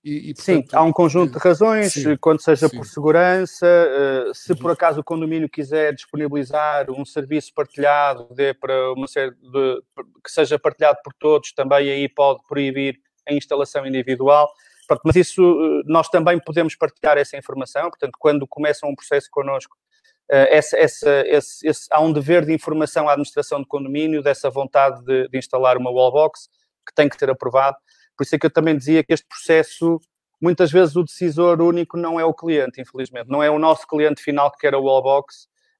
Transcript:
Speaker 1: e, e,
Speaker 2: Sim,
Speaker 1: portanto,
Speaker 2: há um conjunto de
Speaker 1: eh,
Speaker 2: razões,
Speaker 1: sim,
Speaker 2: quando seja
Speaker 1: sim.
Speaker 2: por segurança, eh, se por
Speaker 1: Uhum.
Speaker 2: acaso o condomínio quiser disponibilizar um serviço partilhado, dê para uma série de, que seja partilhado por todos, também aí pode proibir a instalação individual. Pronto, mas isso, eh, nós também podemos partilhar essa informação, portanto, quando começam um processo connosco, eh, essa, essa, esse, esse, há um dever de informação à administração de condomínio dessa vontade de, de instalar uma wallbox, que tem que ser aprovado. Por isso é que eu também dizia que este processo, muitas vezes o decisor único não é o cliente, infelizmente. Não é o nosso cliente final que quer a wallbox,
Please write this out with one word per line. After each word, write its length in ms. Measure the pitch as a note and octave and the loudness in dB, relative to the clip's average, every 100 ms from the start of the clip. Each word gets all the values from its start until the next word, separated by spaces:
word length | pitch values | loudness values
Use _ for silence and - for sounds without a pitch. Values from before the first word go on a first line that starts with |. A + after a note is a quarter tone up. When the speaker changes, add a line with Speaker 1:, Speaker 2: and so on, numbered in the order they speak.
Speaker 1:
e, 280 | D3+ D3 D3+ | -10 -10 -10
e, 20 | C#3 | -8
Speaker 2:
Sim, 200 | - E3 | 0 0
Speaker 1:
portanto, 180 | B2+ | 2
Speaker 2:
há 80 | D#3 | 2
um 100 | D#3+ | 2
conjunto 380 | D#3 E3+ E3+ E3 | 2 2 2 0
de 80 | C#3 | 2
Speaker 1:
eh, 20 | F3+ | 2
Speaker 2:
razões, 460 | E3 A3 A3 G3+ | 4 2 2 -2
Speaker 1:
sim, 200 | D3 D3 C#3+ | -2 -2 0
Speaker 2:
quando 240 | D#3+ D#3 | 2 2
seja 260 | - D3 D#3 | 2 2 2
Speaker 1:
sim. 80 | A#2+ | -2
Speaker 2:
por 80 | |
segurança, 840 | G#2+ - D3+ E3 F3+ F#3 F#3 - F3 | -14 -4 2 4 4 0 -2 0 4
eh, 640 | F3 E3 C3+ C#3 C3 A#2+ | 4 4 0 -2 -2 -6
se 200 | - - | -8 -8
por 120 | E3 E3+ | -4 -4
Speaker 1:
Uhum. 60 | |
Speaker 2:
acaso 280 | D#3 E3 D3+ | 0 0 0
o 40 | |
condomínio 440 | - E3 D#3+ D#3+ D3+ | -6 -6 -6 -4 -6
quiser 460 | - C#3 D#3 D3+ | -8 -6 -2 -2
disponibilizar 960 | C#3 - D3+ D3 C#3+ C3 D3+ D3+ C#3+ C3+ | -4 -10 -8 -6 -6 -4 -4 -2 -2 -4
um 160 | C3 C#3+ | -8 -10
serviço 480 | D3+ C3+ D3+ - | -10 -6 -6 -6
partilhado, 760 | - C#3+ - C#3+ D3 C#3+ B2 A#2+ | -8 -8 -2 0 2 0 -2 -8
dê 180 | B2 C#3 | -4 -4
para 400 | C3 C3 C3 C3 | -4 -4 -2 -2
uma 140 | C3 C3+ | -6 -6
série 240 | C#3 C3+ | -4 -6
de, 520 | B2 B2+ C3+ C3 B2+ - - - _ | -8 _ -2 -2 -4 -10 -20 -20 _
que 80 | - | -8
seja 280 | - C3+ D3 | -2 0 0
partilhado 400 | D#3 - D3+ C#3+ | -2 2 2 2
por 120 | - | -4
todos, 400 | - D3+ D3+ - | -4 0 0 0
também 360 | - C3+ C#3+ C#3+ | -6 2 2 2
aí 160 | C#3 C#3 | -2 -4
pode 360 | - C#3 C3 - | 0 0 0 -6
proibir 540 | C#3+ C#3 C3+ C#3 B2+ _ _ - | -4 -4 -4 -4 -6 _ _ -6
a 60 | |
instalação 540 | D3 - C#3+ C#3 D3 C3+ | -6 -4 -4 -4 -6 -6
individual. 680 | C3 B2+ B2+ C3+ D3 D3 - _ _ - | -6 -4 0 4 4 4 -2 _ _ -4
Pronto, 140 | D3 D#3+ | -2 2
mas 100 | F3 | 2
isso, 240 | E3+ - | 2 4
eh, 420 | F3+ D#3 D#3 D3 C#3+ | 4 4 2 -2 0
nós 240 | E3 D#3 | 0 2
também 280 | F3+ D#3+ F3 | 0 2 0
podemos 380 | - D#3+ D#3+ - | -2 -4 -4 -2
partilhar 400 | D#3 _ D3+ D3 | -6 _ 0 2
essa 180 | C#3+ | 0
informação, 540 | C#3 - C3+ B2+ C#3 E3+ | -6 -12 -12 -8 -8 -8
portanto, 240 | - - - | -6 -10 -2
quando 280 | D3+ D3 C3+ | 0 0 -4
começam 440 | - D3+ D3 D3 | -6 -4 -4 -6
um 40 | |
processo 340 | C#3 - C#3+ - | -10 -4 -4 -2
connosco, 440 | D3 C#3 C3+ - _ _ _ _ _ - | -6 -6 -6 -10 _ _ _ _ _ 0
eh, 260 | C#3 C3+ D#3 | 4 6 4
essa, 200 | - - | 2 2
essa, 480 | D#3 - D3+ C#3+ - | 0 0 0 2 2
esse, 400 | D3 - - D#3 | 0 -2 -6 -4
esse, 200 | - - | -4 -2
há 100 | D#3 | 0
um 120 | D#3+ | 0
dever 320 | D3 C#3 F3 | 0 0 0
de 80 | D3+ | 0
informação 560 | D#3+ - D#3 D3+ E3 D3+ | -4 -4 -6 -4 -2 0
à 40 | |
administração 480 | C#3+ D3 D3 C#3+ C#3+ | 0 -2 -6 -6 -6
de 60 | C3+ | -8
condomínio 560 | C#3+ C3+ C#3+ D#3 D3+ | -10 -8 -6 -4 -2
dessa 280 | C#3+ C3+ C#3 | -2 -2 -4
vontade 520 | B2+ C3+ C#3+ C3+ B2 | -4 -2 2 2 0
de, 240 | B2 C3 B2+ | -4 -2 -2
de 100 | C3 | -8
instalar 400 | - C3 B2+ B2+ | -6 0 2 2
uma 120 | B2+ | 0
wallbox, 580 | B2+ B2+ C#3 D#3 - - _ _ _ - | 2 2 4 0 -2 -20 _ _ _ -6
que 80 | |
tem 140 | - D3 | 0 0
que 100 | - | 0
ser 120 | C3+ | -2
aprovado. 480 | B2+ B2+ C3 C#3 C3+ _ _ _ | -2 -2 0 0 -2 _ _ _
Por 100 | - | -8
isso 100 | C#3 | -4
é 40 | D3+ | -2
que 60 | |
eu 60 | D#3 | 0
também 260 | - D#3+ D3+ | 0 0 0
dizia 260 | C3 D#3+ | 2 2
que 100 | - | 2
este 140 | D#3+ - | -2 -6
processo, 720 | - - D#3+ D#3 - E3+ E3 _ _ _ - | -8 0 2 0 -2 -2 -2 _ _ _ -4
muitas 300 | E3+ F3 F3 | -2 2 2
vezes 260 | F3 F3 D#3+ | 4 4 2
o 60 | |
decisor 600 | D#3+ - F3 D3+ F3 E3 | -4 -4 -4 0 2 4
único 340 | E3+ F3 E3 E3+ | 2 0 -4 -6
não 240 | E3+ E3 | -6 -2
é 40 | E3 | -2
o 80 | |
cliente, 440 | D#3+ E3 D3+ C3 C3 | -2 -2 -2 -2 -6
infelizmente. 500 | B2+ C3 B2+ B2+ A#2 | -16 -12 -12 -12 -6
Não 140 | C#3+ | 0
é 80 | D3+ | 0
o 80 | D3+ | 2
nosso 280 | D#3+ D#3 - | 2 0 -2
cliente 360 | D#3 D3+ D3 | 0 0 -2
final 280 | - C#3+ C#3+ | -4 0 -2
que 80 | - | 0
quer 160 | D3 | -2
a 40 | C#3 | 0
wallbox, 720 | C3+ C3+ C3 C#3 - - _ _ _ | 2 0 2 0 -2 -14 _ _ _